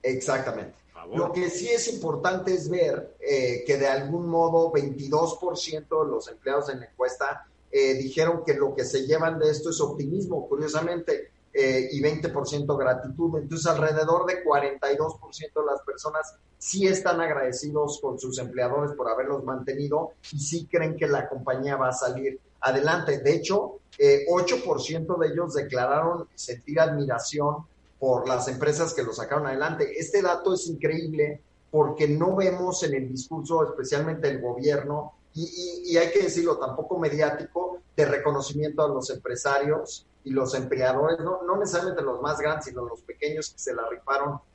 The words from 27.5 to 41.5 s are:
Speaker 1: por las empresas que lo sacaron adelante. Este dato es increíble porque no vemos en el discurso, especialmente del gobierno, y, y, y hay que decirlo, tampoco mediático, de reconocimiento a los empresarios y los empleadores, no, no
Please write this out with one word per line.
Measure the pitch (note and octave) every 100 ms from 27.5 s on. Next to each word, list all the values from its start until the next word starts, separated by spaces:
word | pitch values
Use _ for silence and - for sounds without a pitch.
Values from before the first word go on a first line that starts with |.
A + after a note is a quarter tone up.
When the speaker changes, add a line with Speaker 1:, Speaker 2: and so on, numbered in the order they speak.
| D3+ - _ _ _
Speaker 1:
por | C3 B2 B2+
las | B2+ C#3+
empresas | B2+ D3 D3 E3
que | -
lo | A#2
sacaron | A2+ A2 C#3+ C#3
adelante. | C3+ D3+ D#3+ C#3+ D#3
Este | E3 G3+
dato | F3+ F3 G3
es | F#3 E3+
increíble | D3+ D#3 D#3+ E3 D#3 D3 D3 _ _ _
porque | D3+ D3 - D3+
no | D3+ F3 F#3+
vemos | F#3+ F3+ F3+ -
en | E3
el | C#3 B2+
discurso, | B2+ - D#3+ C#3+ E3
especialmente | D3+ - B2+ D3 D#3+ D#3 D3
del | B2+
gobierno, | B2 A#2+ C#3+ C#3+ C#3 D3 D3 _ _
y, | D#3+
y, | E3 F3 F3+ F3 -
y | E3
hay | E3+
que | G4+
decirlo, | F3+ E3+ E3+ D3+
tampoco | C3 - - F3
mediático, | D#3 D3 D3+ - - F3 F3+ - _ -
de | C#3+
reconocimiento | C#3 D3+ C#3 C3 D3 D3+ C#3+
a | D3+
los | C3+ -
empresarios | B2 - B2 C#3+ C#3 D3 D#3 - - _ _
y | C3+
los | C3+ C3 C3+
empleadores, | B2+ C3 C3 C3 D#3 E3
no, | D#3+ F#3
no | F3+